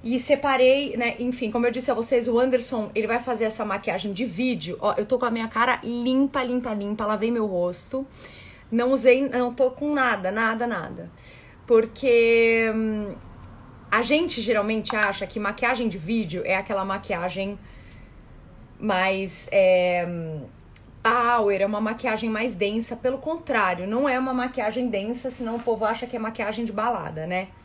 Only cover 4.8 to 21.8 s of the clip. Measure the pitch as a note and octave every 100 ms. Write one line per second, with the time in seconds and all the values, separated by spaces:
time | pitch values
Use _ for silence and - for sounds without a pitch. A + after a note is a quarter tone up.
4.8 | G#3 - G#3 B3 B3 A3+ A3+ A3+ A#3+ A#3+
5.8 | - A#3+ A#3+ C4 C4+ C#4 B3+ B3 A#3 G#3
6.8 | G3+ G#3+ G#3 G#3+ A3+ A#3+ G#3+ F3+ F3 F3+
7.8 | - C4 C4+ - - - - - - A#3
8.8 | B3 C4+ C4 B3 C#4 B3 B3 A#3+ B3+ B3+
9.8 | D4 D4 B3+ G3+ F#3 G#3+ A3+ A3+ A#3+ G3
10.8 | - - E3+ - - - - - - A3+
11.8 | A3 - C4+ A#3 A#3 A#3 A3+ A3+ A3+ A3
12.8 | A3 G#3+ G3+ - - - - - - -
13.8 | - G#3+ A#3+ D4+ F4 A#3+ G#3+ G#3 G#3 A3
14.8 | G#3 A3 G#3 G3 F#3+ G#3+ G#3 G#3+ A#3+ B3
15.8 | A#3 F3+ D#3 A3+ F3+ F3 - F#3+ G3+ G3
16.8 | G3 G3 - F3 F3+ F3+ G3 G3+ - -
17.8 | - - - - - - - - - -
18.8 | G#3+ F#3 F#3+ G3 F#3+ - - G3 F#3 F#3
19.8 | F3+ F3 F3 E3+ D#3+ D#3 B2 - - -
20.8 | - - A3+ A#3+ A#3+ A#3+ G#3 F#3+ G3+ G#3